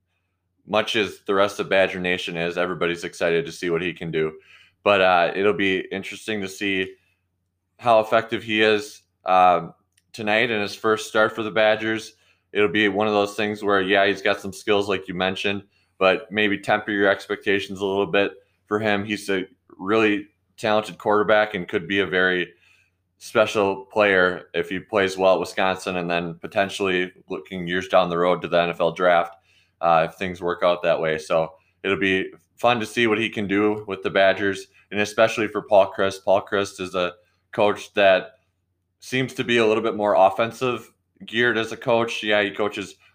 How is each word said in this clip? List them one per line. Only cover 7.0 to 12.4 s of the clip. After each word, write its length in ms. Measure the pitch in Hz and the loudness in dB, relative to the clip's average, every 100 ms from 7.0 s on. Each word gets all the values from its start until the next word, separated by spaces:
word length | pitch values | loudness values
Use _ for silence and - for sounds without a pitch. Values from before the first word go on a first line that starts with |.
| _ _ _ _ _ _ _ _ | _ _ _ _ _ _ _ _
how 220 | 123 110 | 2 4
effective 420 | 107 113 117 110 | 4 0 0 -6
he 180 | 110 107 | -2 2
is, 400 | 110 104 104 - _ _ - | 2 2 -2 -16 _ _ 2
um, 480 | 92 90 85 82 - _ _ _ | 6 6 4 -2 -14 _ _ _
tonight 360 | - 104 107 123 | -8 -2 0 0
in 120 | 107 | -2
his 140 | 98 - | -4 -2
first 320 | 110 110 - | 0 0 0
start 280 | 110 110 113 | 0 0 0
for 80 | |
the 80 | 107 | -2
Badgers. 640 | 110 107 110 110 110 - - _ _ | 2 2 2 -2 -4 -8 -20 _ _